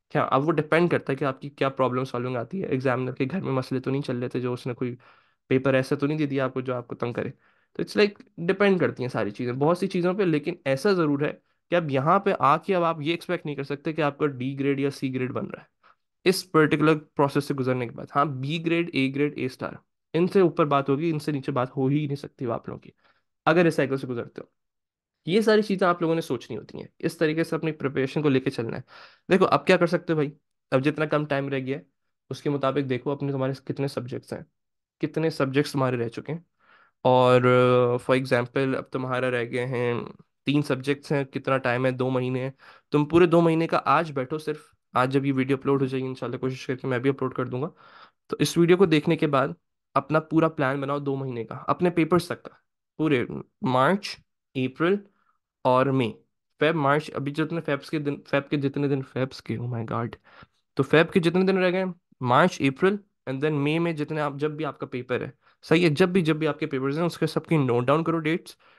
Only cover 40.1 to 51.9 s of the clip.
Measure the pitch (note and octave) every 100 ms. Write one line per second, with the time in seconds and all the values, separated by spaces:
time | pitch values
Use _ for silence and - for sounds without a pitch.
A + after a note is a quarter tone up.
40.1 | - _ _ - C#3+ C#3+ C3 C3 C#3+ -
41.1 | C#3+ C3+ C3+ C3+ C3 B2+ A#2+ C3 B2+ B2+
42.1 | B2+ B2+ B2+ C3 - - - _ D3 D3
43.1 | E3 F3 E3+ E3+ D#3+ E3 E3+ - D3 E3
44.1 | C3+ B2+ D#3 D#3 D3 - _ _ A#2 C3
45.1 | C3+ C#3 C3 C3 C3+ C#3 C#3 C3+ C3 C3
46.1 | B2+ B2 B2+ C3 C3 - B2+ C#3 B2 C3+
47.1 | C#3 C3 C3 B2 B2 D3+ - - - -
48.1 | _ - - D3 - E3+ F3+ F#3+ D#3 D#3+
49.1 | E3 D#3 C#3 C3+ - _ _ _ - -
50.1 | D#3 D#3 D#3+ D#3+ D#3+ C3+ C#3 C#3 C#3+ C#3
51.1 | C3+ C3+ A#2 A2 B2+ - C#3+ F3+